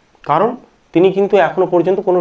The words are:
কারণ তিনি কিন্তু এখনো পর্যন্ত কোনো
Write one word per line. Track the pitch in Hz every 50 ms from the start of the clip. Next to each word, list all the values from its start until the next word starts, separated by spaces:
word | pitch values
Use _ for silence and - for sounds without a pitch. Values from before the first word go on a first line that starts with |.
| _ _ _ _ - -
কারণ | 143 165 - 240 254 - - _ _ _ _ _ -
তিনি | 165 180 190 -
কিন্তু | 196 202 190 208 196 170 151
এখনো | 160 180 185 160 175
পর্যন্ত | 175 156 180 196 196 196 185
কোনো | 180 180